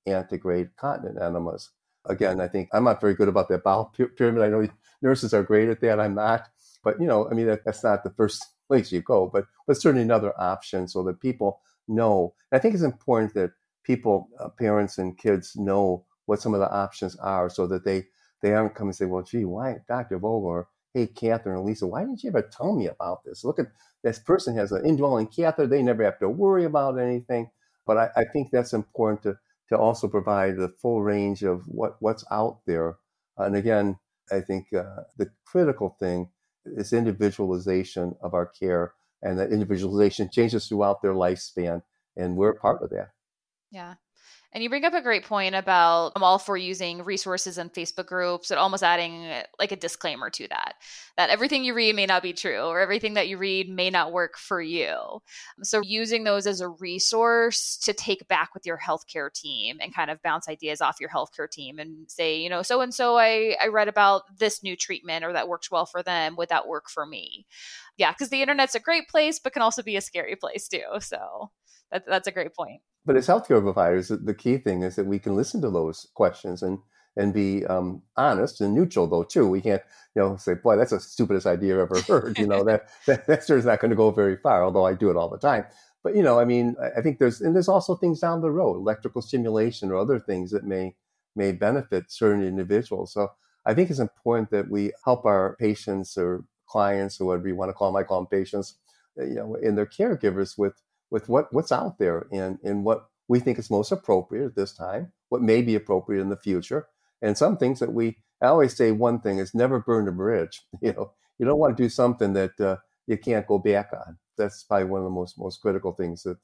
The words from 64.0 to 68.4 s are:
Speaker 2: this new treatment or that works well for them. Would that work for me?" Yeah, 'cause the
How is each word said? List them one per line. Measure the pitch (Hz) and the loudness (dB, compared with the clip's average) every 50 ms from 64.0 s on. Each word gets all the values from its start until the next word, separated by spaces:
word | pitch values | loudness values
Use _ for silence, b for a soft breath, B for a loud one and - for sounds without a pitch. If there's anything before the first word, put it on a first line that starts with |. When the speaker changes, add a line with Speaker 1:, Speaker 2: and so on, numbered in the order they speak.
| 202 196 196 190 - _ 196 - | 6 6 4 2 0 _ -4 -2
Speaker 2:
this | 220 208 - - | -2 -2 -2 -4
new | 196 190 180 | -8 -8 -6
treatment | - - - 190 - - 175 160 165 165 | -6 -6 -8 -8 -10 -8 -8 -6 -6 -6
or | 170 | -4
that | 175 151 110 175 | -4 -4 -2 -4
works | 175 165 - - | -6 -8 -6 -2
well | - 165 175 | -2 -2 -2
for | - - 180 | -2 -6 -8
them. | 175 185 175 170 156 156 170 | -4 -2 -2 -2 -2 -2 -2
Would | 170 170 - | -4 -2 0
that | 170 147 - 120 | 0 0 0 -2
work | 160 147 - - | -8 -8 -10 -10
for | - 165 147 | -10 -8 -8
me?" | 156 147 98 80 - - - _ B B B B B B B B B B | -8 -10 -14 -16 -16 -20 -20 _ B B B B B B B B B B
Yeah, | - 185 156 | 0 0 0
'cause | - - 285 226 | 0 -2 -6 -4
the | 277 269 | -2 0